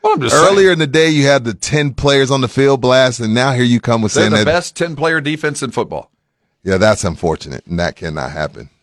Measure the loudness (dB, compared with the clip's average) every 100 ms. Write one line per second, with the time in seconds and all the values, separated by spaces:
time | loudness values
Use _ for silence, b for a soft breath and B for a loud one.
0 | 0 0 2 4 4 4 4 2 0 2
1 | 2 4 4 2 0 -6 -4 -2 -2 -2
2 | 2 2 2 0 -2 2 2 2 2 2
3 | 2 0 -2 0 0 0 2 2 2 0
4 | 0 0 2 2 2 0 -4 -6 -6 -4
5 | -2 -2 -4 -4 -6 -6 -6 -6 -6 -8
6 | -12 _ _ _ _ _ -4 2 2 2
7 | -2 -4 -4 -4 -8 -16 -8 -4 -4 -6
8 | -10 -8 -8 -8 -8 -10 -20 _